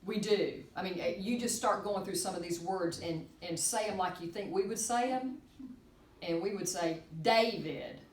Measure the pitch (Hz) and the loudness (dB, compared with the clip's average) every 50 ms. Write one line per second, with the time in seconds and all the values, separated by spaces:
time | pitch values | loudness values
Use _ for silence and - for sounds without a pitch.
0 | - 190 226 208 - 214 208 190 160 - - - - - - 170 180 190 180 170 | -4 -2 -2 -2 4 4 4 4 4 2 0 -6 -12 -10 -6 -4 -4 -2 -2 0
1 | 151 175 - 196 190 220 240 - 240 233 - - - 220 196 165 - 208 208 190 | -2 -2 -2 -2 -2 0 0 0 0 0 -2 2 2 2 2 2 0 -2 -2 -2
2 | 175 190 185 170 - 190 180 175 170 170 170 170 165 175 190 190 175 165 160 - | -2 -2 -2 -2 -2 -2 -2 -4 -2 -2 -4 -2 0 -2 0 0 0 0 -2 -2
3 | - 170 165 156 143 - - - - 180 170 160 - - - 220 214 214 196 190 | -4 -2 -4 -4 -4 -8 -14 -12 -6 -6 -4 0 0 0 2 2 0 0 0 0
4 | 180 180 180 - 170 170 - 208 196 - 330 381 196 202 226 - - - 240 240 | 0 0 -2 -4 -8 -8 -6 -6 -6 -2 0 0 2 2 0 -2 0 0 2 2
5 | 247 262 262 254 262 262 - - - - - - 269 - - - - - - - | 2 2 2 0 -2 -2 -6 -8 -14 -18 -18 -16 -14 -14 -14 -16 -20 -20 -20 -20
6 | - - - - - 175 170 165 170 202 208 196 - 175 - 175 170 165 165 160 | -20 -20 -18 -12 -4 -2 0 0 0 0 -2 -2 -2 -2 -2 0 0 0 0 -2
7 | - - - 160 156 226 226 226 233 233 208 175 151 156 143 - - - - - | -6 -10 -10 0 4 6 8 8 8 6 2 -2 -4 -4 -4 -6 -6 -8 -10 -12
8 | - - | -16 -20